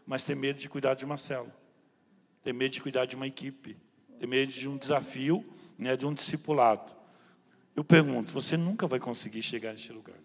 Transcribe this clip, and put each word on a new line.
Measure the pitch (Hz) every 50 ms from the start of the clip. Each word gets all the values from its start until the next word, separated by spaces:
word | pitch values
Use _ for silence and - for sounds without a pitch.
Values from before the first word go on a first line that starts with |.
| -
mas | - 135 127 -
tem | - 143
medo | 139 139 139 139 135
de | - 139
cuidar | - 139 139 131 135
de | 135 135
uma | 143 147
célula. | 139 - - 139 123 120 117 - - _ _ _ _ _ _ _ _ _ _ _ _ _ _ _ _ -
Tem | 135 123
medo | 123 135 131 131
de | 123
cuidar | - 131 127 127 127
de | 127 127
uma | 131 135
equipe. | 135 135 - 135 139 135 - - 110 104 - _ _ _ _ _ - - -
Tem | 123 120
medo | 127 135 135 135
de | 131 127 131
um | 139 139
desafio, | 131 131 139 147 135 131 - - 131 135 151 175 220 - - - - - - -
né, | - 117 131 131
de | 123 135
um | 147 147
discipulado. | - - - 160 151 - 156 151 135 120 113 104 - - - - - - - - - - - _ _ _ _ _ _ _ _ -
Eu | - 147
pergunto, | - 170 160 151 139 127 117 104 -
você | - 135 - - -
nunca | 165 165 180 214 226 190
vai | 135 127 123
conseguir | - 123 117 - - 107 110 113
chegar | 110 - 120 110 110 110 107
neste | 110 - -
lugar. | 117 110 107 - - -